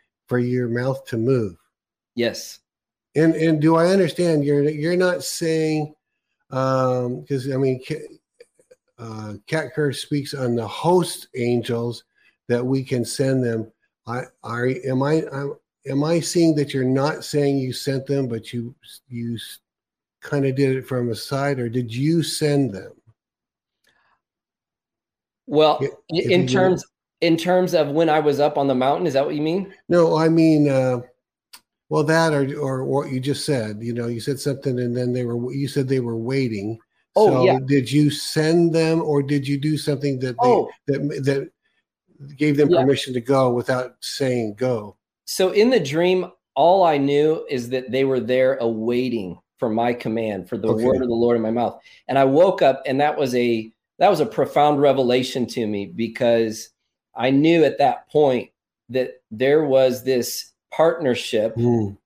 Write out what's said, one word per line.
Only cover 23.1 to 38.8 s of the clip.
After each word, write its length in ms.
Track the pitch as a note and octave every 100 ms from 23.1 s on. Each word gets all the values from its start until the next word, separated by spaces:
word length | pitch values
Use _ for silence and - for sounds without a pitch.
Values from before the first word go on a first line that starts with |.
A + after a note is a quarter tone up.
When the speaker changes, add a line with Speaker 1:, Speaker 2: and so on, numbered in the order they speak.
| _ _ _ _ _ _ _ _ _ _ _ _ _ _ _ _ _ _ _ _ _ _ _ -
Speaker 2:
Well, 320 | D3+ D#3 C#3+
Speaker 1:
Yeah, 60 | C3+ - -
Speaker 2:
i-, 60 | E3
Speaker 1:
if 140 | B2
Speaker 2:
in 100 | -
Speaker 1:
you 60 | B2+
Speaker 2:
terms, 360 | F#3+ F#3 F3+
Speaker 1:
can. 460 | - _ _ - E3
Speaker 2:
in 60 | E3
terms 360 | F3+ F#3 F3+
of 180 | E3 C#3+
when 180 | D3 E3
I 100 | D3+
was 200 | D3 C#3
up 180 | D3 D3
on 100 | C#3
the 80 | B2+
mountain, 320 | C3 E3 F3
is 60 |
that 120 | C3+ D3
what 100 | D3+
you 60 |
mean? 320 | D#3 F3+ F#3 - -
Speaker 1:
No, 280 | F3 E3 D#3
I 120 | D#3+
mean, 400 | E3 D#3+ D#3 D3
uh, 320 | C3 C3 B2 - _ _ _ _ - _ _ -
well, 140 | D3+
that 300 | D3 D#3+ E3
or, 240 | D3 C3+ D3
or 240 | C3+ C3 C3+
what 260 | C3+ D3
you 80 | B2+
just 260 | C3 C3+ -
said. 360 | C3+ G#2+ G#2+
You 120 | A#2
know, 140 | A#2 A#2
you 120 | A#2
said 200 | D3 C3
something, 400 | D3 C3+ C#3 B2
and 180 | A#2+ A#2+
then 160 | B2
they 120 | B2 A#2+
were, 280 | A#2+ B2
you 140 | C#3 C#3
said 200 | C#3+ C3
they 120 | C3+
were 180 | A#2 A2+
waiting. 640 | A#2 C3+ B2+ G#2 G#2 A2+ _ _ _ -
Speaker 2:
Oh, 140 | G#3+
Speaker 1:
So 160 | C3 B2
Speaker 2:
yeah. 140 | C3+ C3+
Speaker 1:
did 240 | C#3 A#2+
you 180 | C#3+ D3
send 640 | - - D#3 D#3 E3+ E3+
them, 280 | D#3+